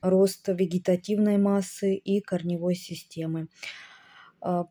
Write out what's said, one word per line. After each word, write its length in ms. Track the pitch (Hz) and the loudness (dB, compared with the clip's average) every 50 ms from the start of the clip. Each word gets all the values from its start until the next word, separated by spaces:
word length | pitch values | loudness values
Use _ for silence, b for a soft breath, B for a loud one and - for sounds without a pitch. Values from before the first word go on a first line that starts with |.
рост 460 | - 185 190 190 196 196 - - - 202 | 0 2 4 6 4 4 2 -4 -4 -4
вегетативной 920 | 185 175 190 165 175 185 - 190 180 175 - - 208 208 214 208 202 202 | 0 0 0 0 0 -2 2 2 0 0 0 -2 0 2 4 4 4 4
массы 580 | 202 202 202 202 190 - - - 202 196 190 | 4 4 2 2 0 -2 -6 -4 -2 -2 -2
и 260 | - - 190 196 208 | -2 -2 -2 -2 -2
корневой 540 | - - 185 175 170 175 175 165 170 180 180 | 0 -2 -4 -4 -2 -2 -4 -2 0 -2 -2
системы. 720 | 180 - - 170 - - _ - 165 160 160 160 160 160 160 B B B B B B B B B B B B B B B B B _ | -2 -4 -12 -14 -14 -14 _ -10 -8 -6 -4 -4 -4 -6 -8 B B B B B B B B B B B B B B B B B _
Э, 220 | - - 180 175 175 - | -4 -2 -2 -2 -2 0